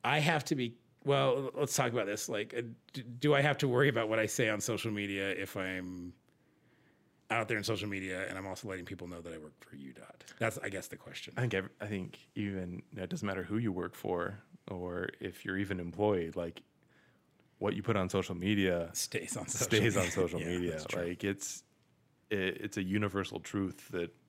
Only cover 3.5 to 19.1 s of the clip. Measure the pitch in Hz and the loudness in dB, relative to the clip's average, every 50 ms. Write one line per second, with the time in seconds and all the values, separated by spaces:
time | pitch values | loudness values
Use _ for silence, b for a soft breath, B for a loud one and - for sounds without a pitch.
3.5 | 143 - - 135 120 123 139 143 127 117 117 110 110 110 110 107 - - 123 110 | 4 4 2 4 6 6 6 6 4 4 2 2 4 2 2 2 2 2 2 2
4.5 | 107 104 98 - 117 101 - 113 107 104 104 101 98 98 98 98 95 - 98 95 | 2 0 0 -2 -2 -2 -2 -2 -2 -2 -2 -2 -2 -2 -2 -2 -2 -2 -4 -6
5.5 | - 104 95 92 92 92 92 90 92 90 87 90 87 _ _ _ b b b b | -4 -4 -4 -2 -4 -4 -6 -6 -8 -8 -10 -10 -12 _ _ _ b b b b
6.5 | b b b b b b b b b b b b b b b _ 110 117 110 98 | b b b b b b b b b b b b b b b _ 2 2 2 2
7.5 | 120 107 98 110 110 101 101 104 101 95 95 92 92 92 95 98 92 95 95 98 | 0 0 2 0 -2 0 -2 -4 -4 -4 -4 -4 -4 -4 -4 -4 -4 -6 -6 -6
8.5 | 95 - - 107 95 92 87 90 101 87 90 87 90 87 80 85 82 80 76 78 | -8 -6 -6 -6 -6 -6 -6 -8 -8 -8 -8 -10 -8 -10 -10 -10 -10 -10 -12 -16
9.5 | 73 _ - - - 71 69 67 62 - - - - - - - - - 120 113 | -18 _ -20 -18 -16 -14 -14 -14 -14 -16 -18 -20 -20 -20 -20 -20 -4 -2 -2 -2
10.5 | 107 - - 104 101 98 - - - - - - - - - - - - 123 123 | -2 -2 -6 -6 -6 -6 -8 -8 -14 -14 -14 -14 -12 -12 -12 -8 -2 -2 0 2
11.5 | 104 95 92 - - _ 104 104 107 98 90 - - - - _ _ - 104 101 | 2 0 0 -2 -8 _ -6 -4 -2 -4 -4 -6 -10 -16 -20 _ _ -4 -2 -2
12.5 | 98 95 90 87 87 - - _ - - 92 - 95 - - 101 95 95 90 85 | -2 -2 -4 -4 -6 -8 -10 _ -8 -8 -6 -4 -4 -2 -2 -2 -2 -2 -4 -2
13.5 | 104 113 120 110 92 90 87 87 - - - 98 92 87 87 92 101 101 - _ | -2 0 0 0 0 0 -2 -4 -6 -6 -2 0 0 0 0 -2 -4 -8 -14 _
14.5 | - - _ - 101 90 90 90 87 87 90 - - - - 98 90 - - 98 | -20 -18 _ -8 -6 -6 -4 -4 -2 -2 -4 -4 -4 -6 -8 -8 -8 -6 -4 -2
15.5 | 95 95 101 95 98 90 87 85 82 87 104 107 104 90 85 82 80 92 85 85 | 0 0 2 2 0 -2 -2 -4 0 4 4 6 6 4 2 0 -2 -4 -4 -4
16.5 | 87 - - _ _ _ _ b b b b b b b b b b _ _ _ | -6 -10 -18 _ _ _ _ b b b b b b b b b b _ _ _
17.5 | _ _ - 101 - 101 101 - 110 104 92 90 - 98 90 - - 82 90 98 | _ _ 0 0 0 0 0 2 2 2 2 2 2 2 2 2 -2 0 2 4
18.5 | 107 101 98 92 90 87 85 82 - - - - | 4 6 6 4 4 2 0 -2 -2 -4 -4 -2